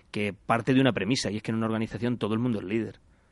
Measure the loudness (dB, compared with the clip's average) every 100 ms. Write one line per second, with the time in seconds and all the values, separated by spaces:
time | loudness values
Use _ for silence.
0 | _ -4 -4 -4 -2 0 4 4 4 4
1 | 0 0 -2 -4 -4 -2 0 0 -2 -2
2 | -2 -2 0 0 0 -2 -2 -2 -2 -8
3 | _ _ _